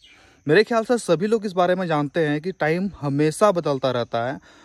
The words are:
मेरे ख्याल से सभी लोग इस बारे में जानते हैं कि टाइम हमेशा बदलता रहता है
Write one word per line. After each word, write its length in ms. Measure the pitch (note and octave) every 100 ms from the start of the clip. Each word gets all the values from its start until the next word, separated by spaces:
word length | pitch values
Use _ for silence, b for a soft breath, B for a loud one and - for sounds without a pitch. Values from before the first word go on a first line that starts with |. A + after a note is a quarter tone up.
| b b b b C#3+
मेरे 160 | E3+
ख्याल 200 | A3 A#3
से 140 | A3 A#3+
सभी 280 | - D#3 G#3
लोग 200 | A3+ G#3
इस 60 |
बारे 220 | F3+ F3+
में 120 | F#3 F3+
जानते 400 | D3+ C#3+ E3+ D3+
हैं 120 | D3
कि 120 | C3+
टाइम 380 | - D3+ F3 G3 -
हमेशा 500 | C#3+ C#3 D#3 - G#3
बदलता 380 | F3 D#3 C3+ C3
रहता 360 | B2 A#2 A#2 A#2+
है 120 | F#3+ b b